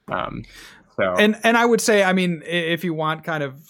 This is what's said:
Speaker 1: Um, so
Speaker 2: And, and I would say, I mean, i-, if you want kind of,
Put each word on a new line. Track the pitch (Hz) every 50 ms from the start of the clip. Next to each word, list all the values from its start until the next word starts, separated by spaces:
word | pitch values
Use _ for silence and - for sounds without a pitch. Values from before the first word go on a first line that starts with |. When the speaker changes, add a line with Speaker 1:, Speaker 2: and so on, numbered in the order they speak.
| _ -
Speaker 1:
Um, | - 92 - - - - - - - - - - - - _ _ _
so | - 104 95 90
Speaker 2:
And, | 90 208 214 214 214 -
and | 226 233 233
I | 233
would | 240 233 220
say, | - - 220 208 196
I | 185 185
mean, | 190 185 180 175 160 -
i-, | -
if | 165 175 170 160 170 165 165
you | 180 160
want | 156 156 151 156 160 156
kind | - 165 156 143
of, | 139 135 139 165 _